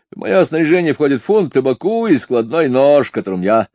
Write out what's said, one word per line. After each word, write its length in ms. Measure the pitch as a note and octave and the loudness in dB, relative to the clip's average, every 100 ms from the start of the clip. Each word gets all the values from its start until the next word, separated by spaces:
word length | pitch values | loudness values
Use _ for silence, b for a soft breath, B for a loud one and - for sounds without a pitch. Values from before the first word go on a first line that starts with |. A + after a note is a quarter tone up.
| - | -20
В 60 | - | -12
мое 260 | - F#3+ | -2 0
снаряжение 480 | E3+ D#3 D#3 F3+ E3 | 0 0 0 0 0
входит 300 | C3 D3 C3+ | 0 0 -2
фунт 320 | - G#3+ E3 | 0 0 0
табаку 520 | C3+ C3 B2+ F#3 A3+ A3+ | 0 0 -2 -2 -2 0
и 120 | C#3 | 0
складной 500 | - A#2+ A2+ D#3 D3+ | 0 -2 -2 -2 0
нож, 420 | B2+ C#3 D3 B2 | 2 4 4 0
которым 300 | A2+ F#2+ F#2 | -6 -6 -4
я 280 | F#2+ A2+ G#2 | 0 0 -2